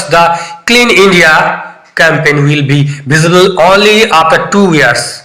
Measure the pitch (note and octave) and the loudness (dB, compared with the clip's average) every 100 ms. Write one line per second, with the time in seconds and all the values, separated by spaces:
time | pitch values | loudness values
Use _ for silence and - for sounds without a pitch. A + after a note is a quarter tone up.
0 | - E3 E3+ E3+ - - - A#3+ A#3+ F3+ | -2 0 2 -2 -8 -14 -2 0 0 2
1 | G3 F3 D#3+ D#3+ - - - - _ - | 2 2 2 2 0 -6 -14 -20 _ -2
2 | E3 D3 D3+ D3 C#3+ D3 C#3+ C#3+ C#3+ - | 0 0 -2 0 0 0 0 0 -2 -4
3 | B2+ D#3 E3 F3+ F#3+ F3+ E3+ G3 G#3 G#3+ | -4 0 2 2 2 2 2 2 2 2
4 | A3 D#3+ D#3+ E3+ E3+ G3+ F#3+ D#3 B2+ A#2+ | 2 0 2 0 -2 0 0 2 0 -2
5 | - - | -8 -14